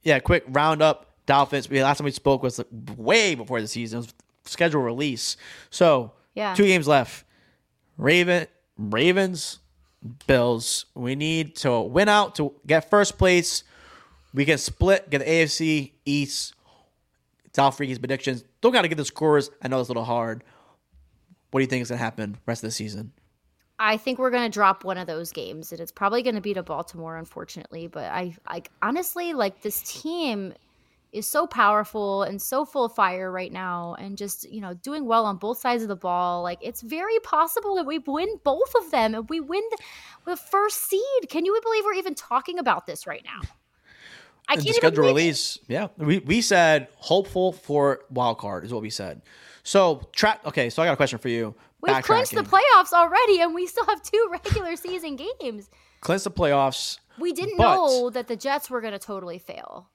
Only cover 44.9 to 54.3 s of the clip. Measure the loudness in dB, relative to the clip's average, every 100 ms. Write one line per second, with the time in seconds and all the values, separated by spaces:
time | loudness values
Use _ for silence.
44.9 | 6 4 4 2 0 -6 -8 -6 -4 -4
45.9 | -4 0 0 2 0 4 4 6 4 0
46.9 | _ 0 0 2 0 0 -2 -2 2 2
47.9 | 0 _ -2 -2 -2 -6 -8 -8 -8 -8
48.9 | -10 -10 -12 _ -20 -20 -18 2 4 4
49.9 | 2 -6 0 2 2 -4 -2 0 2 2
50.9 | 2 0 0 -4 -2 -4 -8 _ _ 0
51.9 | 0 4 2 2 -4 4 4 8 8 8
52.9 | 4 6 4 4 4 2 0 -4 -2 0
53.9 | -2 0 0 0